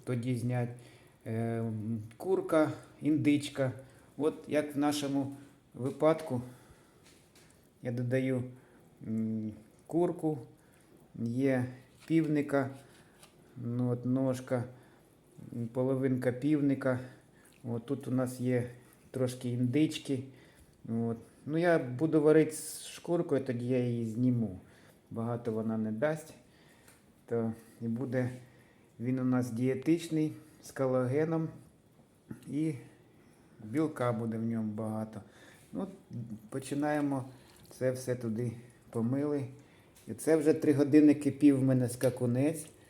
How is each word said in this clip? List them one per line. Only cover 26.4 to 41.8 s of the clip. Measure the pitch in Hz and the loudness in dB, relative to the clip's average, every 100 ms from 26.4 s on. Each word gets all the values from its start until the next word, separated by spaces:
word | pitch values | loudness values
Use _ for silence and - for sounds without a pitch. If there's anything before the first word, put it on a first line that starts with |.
| - - - - - - _ _ - | -20 -20 -20 -20 -20 -20 _ _ -6
То | 117 113 110 - - | -2 -2 -6 -14 -10
і | 117 | -6
буде | 113 131 127 123 - - - - _ _ - | -4 -2 -2 -2 -4 -14 -20 -20 _ _ -6
він | 120 127 | -2 0
у | |
нас | 127 127 117 | 2 2 0
дієтичний, | 113 127 127 143 170 - 156 156 - - - | 0 0 0 2 0 0 -2 -2 -4 -16 -20
з | - | -14
колагеном. | - 131 127 127 139 160 165 160 - - - _ - _ _ - - - | -2 0 2 2 0 0 0 -4 -8 -20 -20 _ -20 _ _ -18 -16 -8
І | 139 160 127 - - - - - - - - | -4 -2 -4 -12 -20 -20 -20 -20 -20 -20 -18
білка | 110 127 156 156 123 | -6 -2 -2 0 -2
буде | 113 117 113 | 0 -2 -4
в | |
ньому | 113 113 110 | -2 -2 -2
багато. | 107 110 110 110 110 - - - - - | -4 -4 -4 -6 -10 -16 -20 -20 -20 -12
Ну, | - 196 - - 120 117 107 - | -8 -8 -10 -14 -12 -10 -12 -10
починаємо. | 135 131 143 151 151 143 135 123 - - - - | -10 -6 -2 0 0 0 -2 -6 -14 -20 -20 -20
Це | - 127 | -2 0
все | 123 - 123 | 0 -2 -4
туди | 120 107 120 104 - - - | -2 -2 -2 -6 -14 -20 -8
помили. | 120 117 135 147 147 123 - - - - - - | -2 0 0 0 -2 -4 -10 -20 -20 -20 -20 -12
І | |
це | 113 - 160 | -4 2 4
вже | 147 | 6
три | 151 151 | 4 4
години | 135 147 151 151 | 4 8 8 8
кипів | 147 139 135 147 135 | 6 2 6 6 6
в | |
мене | 131 127 | 4 4